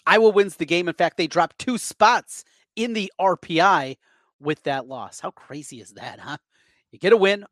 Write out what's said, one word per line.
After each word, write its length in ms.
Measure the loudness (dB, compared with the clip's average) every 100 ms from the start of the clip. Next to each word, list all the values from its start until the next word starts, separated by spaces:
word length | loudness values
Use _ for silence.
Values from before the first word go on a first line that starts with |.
| 2
Iowa 240 | 4 6
wins 280 | 4 0 -2
the 80 | -2
game. 240 | -2 -2
In 40 |
fact, 220 | -2 -2 -2
they 100 | -4
drop 260 | 0 -2 -4
two 200 | -6 -6
spots 640 | -8 2 2 2 -4 -20 -20 _ _ -6
in 180 | -4
the 180 | -4 -6 -2
R 200 | 0 0
P 240 | -2 2
I 340 | 4 2 0 -12 _ _ _ _
with 220 | -8 -6
that 240 | -4 -6 -8
loss. 340 | -14 -14 -12
How 100 | -14
crazy 480 | -14 -18 -18 -16 -20
is 140 | -20
that, 260 | -18 -16 -16
huh? 180 | -16 -16 _ _ _ _ _
You 80 | -4
get 140 | 2
a 40 | 4
win, 280 | 4 0 -2